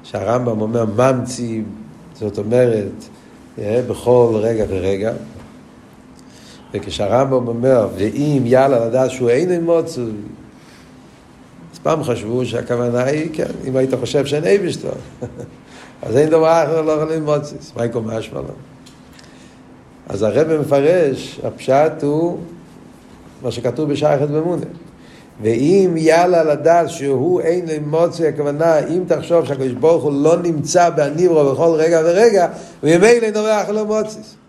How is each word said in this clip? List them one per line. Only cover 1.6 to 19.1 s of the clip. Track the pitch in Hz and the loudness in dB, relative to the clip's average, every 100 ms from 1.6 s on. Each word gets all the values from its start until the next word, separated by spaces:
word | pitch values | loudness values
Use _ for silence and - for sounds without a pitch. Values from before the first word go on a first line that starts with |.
| 104 - - - - - | -8 -12 -18 -20 -20 -10
זאת | 107 101 | -8 -6
אומרת, | 107 120 123 110 98 - - - - - - - | 0 2 4 2 -4 -10 -18 -20 -20 -20 -20 -12
אה, | 107 117 123 | -4 -2 -2
בכל | 104 - 123 117 110 | -4 2 4 4 2
רגע | 107 113 98 | 0 -2 -2
ורגע. | 95 90 98 107 - - - - - - - - - - - - - - - - | -2 -2 -2 -4 -6 -12 -18 -20 -20 -20 -20 -20 -20 -20 -20 -20 -20 -20 -20 -10
וכשהרמב"ם | 104 98 - 104 117 135 131 117 | -10 -8 -6 0 2 2 0 -2
אומר, | 117 127 131 101 - | -2 2 2 2 -2
"ואם | 104 110 147 143 117 | -4 -2 -2 0 2
יעלה | 127 135 127 117 | 2 4 2 0
לדעת | 123 131 | 0 0
שהוא | 127 123 | 0 0
אין | 120 180 180 | 2 2 -2
מוציא", | 170 165 160 - 117 107 98 - - - - - - - - - - - - - - | 0 0 0 -6 -8 -8 -14 -18 -20 -20 -20 -20 -20 -20 -20 -20 -20 -20 -20 -20 -20
אז | - | -8
פעם | - 156 | -2 -2
חשבו | 135 120 107 123 123 | -2 -4 -4 -4 -4
שהכוונה | 117 127 123 120 120 | -6 -4 -2 -2 -2
היא, | 127 151 160 | -2 -2 -4
כן, | 156 - - - | -6 -6 -6 -4
אם | 131 | -2
היית | 131 | 0
חושב | 127 - 147 135 | -2 -2 -2 -2
שאין | 147 | -2
אייבשטר, | 170 202 180 131 - - - - 123 - - | 2 2 0 -6 -8 -10 -14 -14 -14 -14 -18
<laughs> | - - - - - - | -18 -20 -20 -20 -16 -2
אז | 113 | 2
אין | 156 | 4
דבר | 160 160 165 | 4 4 4
אחר | 151 160 | 2 0
לא | 156 | 0
יכול | 156 156 | 0 -2
להיות | 160 | -4
מוציא. | 151 147 - - | -2 -2 -2 -14
אז | - - | -16 -6
מה | 117 | -4
יקום | 120 110 | -4 -6
משמע | 113 107 - | -8 -8 -12
לו? | - - - - - - - | -12 -14 -20 -20 -20 -20 -20